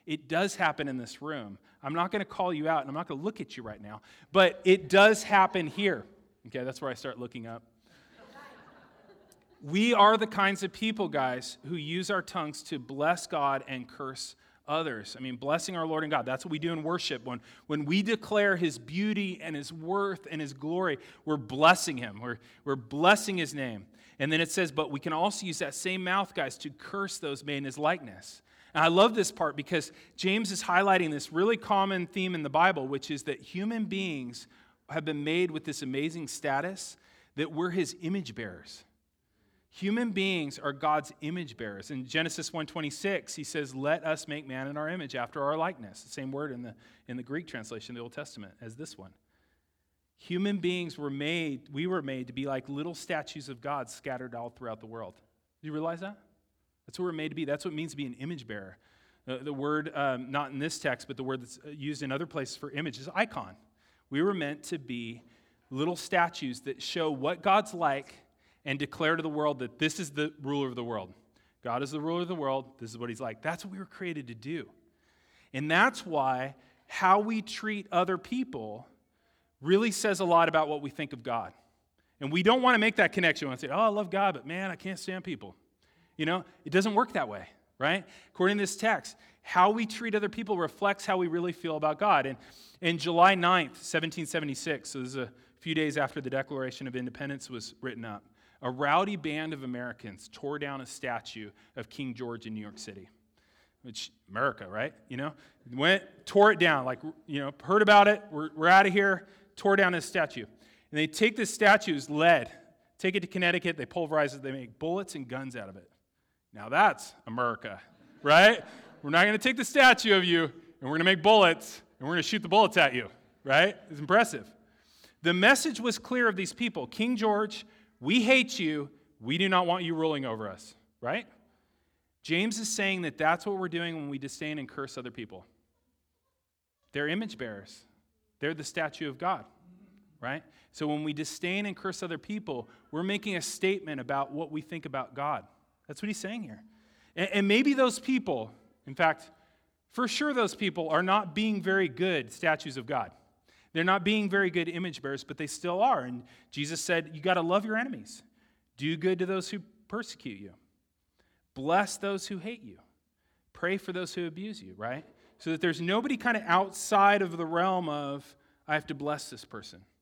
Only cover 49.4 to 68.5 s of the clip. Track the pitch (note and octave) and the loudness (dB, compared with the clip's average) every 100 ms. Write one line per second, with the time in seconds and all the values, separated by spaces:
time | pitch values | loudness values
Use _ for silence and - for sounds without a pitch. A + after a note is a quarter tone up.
49.4 | _ _ _ _ _ _ _ _ - F3+ | _ _ _ _ _ _ _ _ -6 -2
50.4 | G3+ G3+ F3 F3+ F3 - D3 C#3 D3 E3+ | -2 -2 -2 -2 -4 -8 -8 -4 -4 -2
51.4 | D#3+ C3 - C#3+ F3 F#3 C#3 C3 B2+ B2 | -4 -6 -8 -6 -4 -2 -4 -8 -8 -8
52.4 | C#3 C3+ C3 C#3 D#3+ D#3+ - D#3+ - D3+ | -6 -6 -6 -8 -8 -8 -6 -6 -6 -12
53.4 | C3+ B2 C#3 C#3+ A#2 - D3 B2+ B2+ A#2 | -14 -12 -8 -6 -8 -12 -10 -8 -8 -10
54.4 | A#2+ - A#2+ A2 A2 A2+ G2 F#2 _ _ | -12 -12 -12 -12 -12 -14 -14 -16 _ _
55.4 | _ _ D#3 D3+ D#3+ E3+ F#3+ G#3 _ _ | _ _ -10 -6 -4 -6 -10 -14 _ _
56.4 | _ _ _ _ - - F3+ D#3+ D#3 D3+ | _ _ _ _ -16 -6 -4 -4 -6 -2
57.4 | D3+ D3 F#3 D3+ D#3+ C#3 C#3 A#2+ C#3 E3 | 0 0 -2 -6 -6 -6 -8 -8 -8 -8
58.4 | A2+ G#2 F#2+ F#2+ _ _ _ _ - B2+ | -10 -12 -12 -18 _ _ _ _ -10 -8
59.4 | C#3+ C#3 C#3+ D3+ D3+ D3+ C#3 B2+ B2+ C#3 | -8 -4 -2 -2 -2 -2 0 0 -2 -4
60.4 | C#3+ C3+ D#3 - D3+ B2 - C3 C3 C3 | -4 -4 -6 -4 -2 -2 -6 -8 -6 -6
61.4 | A#2+ - D3+ D3+ C#3 C#3+ C#3 C3+ D#3 D3+ | -8 -18 -18 -10 -8 -6 -4 -6 -6 -8
62.4 | - - C#3+ C#3+ D#3+ A#2+ C3+ - A3+ - | -8 -8 -10 -6 -6 -8 -8 -4 -4 -4
63.4 | G#2+ F#2 _ _ _ _ - C3+ F#3 G3 | -12 -16 _ _ _ _ -8 -2 0 0
64.4 | C#3+ D3 - E3+ B2+ A#2+ A#2 A#2 - _ | -4 -8 -10 -10 -8 -10 -10 -14 -18 _
65.4 | _ _ - C3 D#3+ F3 - F#3 E3+ - | _ _ -10 -4 -2 -4 0 2 2 0
66.4 | C#3 A#2+ - C3 - F3+ D#3+ C#3 C#3 F3+ | -8 -8 -10 -10 -6 -4 -2 -2 -2 -2
67.4 | G3 G3 G#3+ F3+ D#3+ C#3 C#3 - _ _ | 4 4 2 0 0 0 -6 -18 _ _
68.4 | _ | _